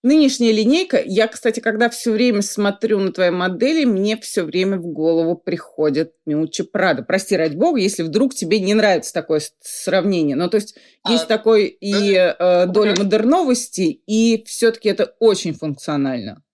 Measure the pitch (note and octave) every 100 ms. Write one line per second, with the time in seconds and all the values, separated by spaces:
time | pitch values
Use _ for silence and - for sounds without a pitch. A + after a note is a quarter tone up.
0 | B3 D#4 C#4 B3+ A#3 G#3+ A3 D#4+ F#4 -
1 | - F#3+ A3 - A#3+ A3+ - G#3+ A#3 A#3
2 | A#3 A3 B3 G3+ G3+ - G3+ G3+ A3 G#3
3 | F#3+ F3 F3+ F3+ F#3 F3 C4 D#4+ C4 F#3+
4 | G#3 A3 - - D#3+ F3+ F#3+ F#3+ E3+ D#3
5 | D#3+ E3 E3 E3+ - E3+ - - D#3 C#3+
6 | D#3+ _ - D3+ D#3 - - D#3 F3+ B2+
7 | - F#3+ - F3+ D#3+ D3 D#4 C#4 F#3+ G3+
8 | D#3+ G3+ C4 - E3+ G#3+ F#3+ G#3+ G#3 F3
9 | - E3+ D#3 D#3 D3+ _ - - - F#3
10 | F#3 F#3 D3+ C#3 F3 G#3+ G#3 - _ _
11 | - A#3 - A3 A3 A3 G3+ - G3+ G3+
12 | G3+ F#3+ F3+ - F3+ F3+ F3+ G3+ G#3 F#3
13 | G3 G#3+ A3+ F4 D4+ B3 - - F3 -
14 | - A3 A3+ A3 A3+ - A3+ A3+ G#3+ G#3
15 | - _ A3+ G3+ E3+ D3+ D#3 C#3 - D3
16 | C#3 B2 G2+ - _